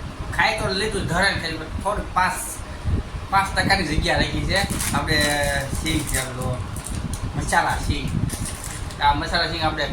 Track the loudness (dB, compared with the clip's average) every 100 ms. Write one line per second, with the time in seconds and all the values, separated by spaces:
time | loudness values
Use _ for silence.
0 | -8 -8 -4 2 2 2 0 0 0 0
1 | 0 2 2 2 -2 -4 -6 -4 -2 -2
2 | 0 2 2 0 -6 -8 -10 -6 0 0
3 | -2 -6 0 2 2 2 2 2 2 2
4 | 2 2 2 0 0 2 0 0 0 0
5 | 2 4 4 4 2 0 -2 -2 0 0
6 | 0 -2 -2 -2 -2 -2 -4 -6 -6 -6
7 | -4 -4 -4 -4 2 4 4 2 0 0
8 | 0 0 0 -2 -4 -6 -8 -6 -8 0
9 | 4 4 2 0 0 0 0 0 -2